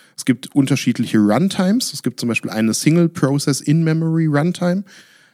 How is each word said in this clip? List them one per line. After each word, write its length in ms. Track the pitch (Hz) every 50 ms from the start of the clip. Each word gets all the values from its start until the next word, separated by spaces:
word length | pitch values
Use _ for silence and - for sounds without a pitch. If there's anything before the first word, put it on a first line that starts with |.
| _ _ _
es 80 | - -
gibt 320 | - 123 117 - - -
unterschiedliche 640 | 143 135 131 143 123 - 127 117 - 120 95 -
Runtimes. 720 | 107 104 104 104 127 180 196 - - 185 185 214 254 - -
Es 120 | - - -
gibt 180 | 127 - -
zum 80 | - 120
Beispiel 220 | 110 - - 107
eine 220 | - 110 110 110 107
Single 360 | - - 156 156 170 170 165
Process 500 | 165 - 147 131 139 143 - - - -
In-Memory 680 | - - 185 165 165 160 160 160 160 160 160 165 160
Runtime. 580 | 156 143 143 151 180 180 - 180 180 175 196 202 - - - - _ _ _ _ _